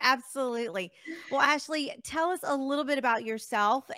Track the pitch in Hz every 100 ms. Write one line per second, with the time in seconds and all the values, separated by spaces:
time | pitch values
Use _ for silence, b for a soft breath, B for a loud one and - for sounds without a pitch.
0 | 254 254 - 277 254 233 233 185 180 B
1 | B 330 B 269 285 294 - 311 277 -
2 | - 302 330 370 - 285 269 285 277 285
3 | 247 226 226 220 - 220 208 254 -